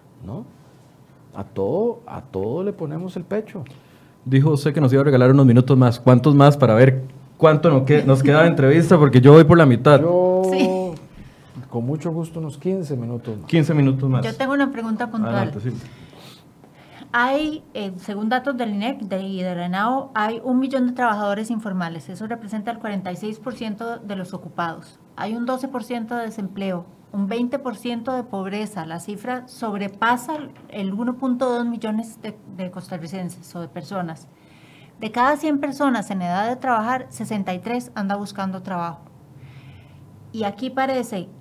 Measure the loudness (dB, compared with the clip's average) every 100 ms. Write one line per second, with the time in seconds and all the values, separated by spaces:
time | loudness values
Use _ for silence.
0 | _ _ -16 -14 -16 _ _ _ _ _
1 | _ _ _ -16 -12 -6 -4 -2 -4 -6
2 | -12 -16 -12 -8 -6 -6 -8 -8 -10 -10
3 | -10 -12 -8 -8 -8 -14 -16 -20 _ _
4 | _ _ 0 2 4 2 0 2 2 4
5 | 4 6 6 8 8 6 6 6 4 4
6 | 6 6 6 8 8 8 4 6 6 4
7 | -4 -16 -18 2 4 6 4 2 4 4
8 | 4 4 4 6 4 4 4 4 6 6
9 | 8 8 12 12 10 8 8 6 6 6
10 | 6 2 2 2 0 0 0 -2 -6 -10
11 | -16 -20 -20 _ -20 -20 -12 -8 -6 -6
12 | -6 -6 -8 -10 -12 -8 -6 -6 -6 -8
13 | -8 -10 -10 -12 -2 0 2 2 2 2
14 | 0 -2 -2 -4 -2 0 -2 -4 -6 -6
15 | -6 -4 -4 -2 -4 -4 -8 -8 -12 -20
16 | -20 -20 -20 -20 _ _ _ _ -20 -20
17 | -8 -2 -2 -2 -4 -8 -12 -12 -12 -12
18 | -12 -8 -4 -4 -4 -6 -6 -6 -6 -8
19 | -8 -8 -8 -8 -6 -6 -6 -4 -4 -4
20 | -6 -6 -6 -6 -4 -2 -2 -2 -4 -2
21 | -2 -2 -4 -4 -6 -8 -6 -8 -8 -10
22 | -16 -14 -12 -12 -12 -12 -10 -10 -8 -10
23 | -8 -10 -10 -12 -12 -12 -10 -10 -10 -12
24 | -12 -12 -12 -14 -14 -8 -8 -8 -18 _
25 | _ -12 -10 -8 -6 -6 -8 -10 -10 -10
26 | -8 -8 -10 -10 -12 -8 -8 -8 -10 _
27 | _ -8 -6 -4 -4 -6 -8 -10 -8 -8
28 | -6 -8 -8 -8 -8 -8 -8 -10 -12 -12
29 | -12 -12 -10 -10 -12 -12 -8 -6 -8 -4
30 | -2 -2 -4 -10 -10 -18 -18 -10 -8 -6
31 | -6 -4 -4 -2 -2 -2 -4 -6 -6 -6
32 | -8 -12 -16 -16 -18 -12 -12 -12 -12 -12
33 | -12 -10 -12 -12 -18 -16 -14 -14 -10 -8
34 | -8 -12 -20 _ _ _ _ -20 -20 -14
35 | -8 -2 0 0 -2 -2 -4 -2 -2 -2
36 | -4 -6 -4 -4 -4 -4 -2 -2 -2 -4
37 | -8 -12 -8 -6 -6 -8 -6 -8 -8 -8
38 | -6 -6 -8 -8 -8 -8 -8 -8 -8 -12
39 | -20 _ -20 -20 -20 -20 -20 -20 -20 -20
40 | -20 -20 -16 -8 -8 -6 -8 -4 -4 -4
41 | -6 -10 -12 -18